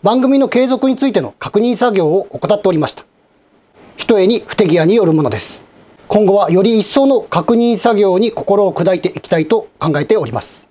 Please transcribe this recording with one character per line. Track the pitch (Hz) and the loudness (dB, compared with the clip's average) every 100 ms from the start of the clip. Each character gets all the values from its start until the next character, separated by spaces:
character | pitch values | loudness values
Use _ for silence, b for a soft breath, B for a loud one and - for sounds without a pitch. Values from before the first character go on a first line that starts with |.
番 | 196 247 | 2 2
組 | 254 277 | 2 2
の | 262 | 2
継 | 240 254 | 0 0
続 | 247 262 | 0 -2
に | 254 | 0
つ | 277 | -2
い | |
て | 202 | -2
の | 123 - | -4 -10
確 | - 208 | -6 -2
認 | 240 226 | -2 0
作 | 247 | 0
業 | 196 156 | 0 0
を | 175 - | 0 -4
怠 | - - - | -8 -2 0
っ | |
て | 190 | 0
お | |
り | 165 | 0
ま | 135 | -2
し | - | -6
た。 | - _ _ _ _ _ _ _ - - | -16 _ _ _ _ _ _ _ -20 -16
ひ | - | 0
と | 220 | 2
え | 185 | 4
に | 233 - | 0 -4
不 | - | -2
手 | 190 | 2
際 | 170 165 | 2 2
に | 226 | 2
よ | 185 | 2
る | |
も | 156 | 0
の | 139 | -2
で | 107 | -4
す。 | - - - _ - _ - | -8 -12 -18 _ -20 _ -4
今 | 208 208 | 0 2
後 | |
は | 196 170 | 2 2
よ | 180 | 2
り | 196 226 | 2 2
一 | - | 0
層 | - 277 | 2 2
の | 254 | 2
確 | - 165 165 | 0 -4 0
認 | 233 240 226 | 2 2 0
作 | - 214 | 0 2
業 | 202 185 | 2 2
に | 226 | -2
心 | - - 202 196 | -4 -2 0 0
を | |
砕 | 151 180 180 | 0 -2 0
い | |
て | - | -4
い | |
き | 160 - | -8 -4
た | 170 | -2
い | 156 | 0
と | 226 - _ | -2 -2 _
考 | 160 147 | -4 -2
え | 147 | 0
て | 214 | -2
お | 131 | -2
り | |
ま | 110 | -8
す。 | - - _ | -10 -18 _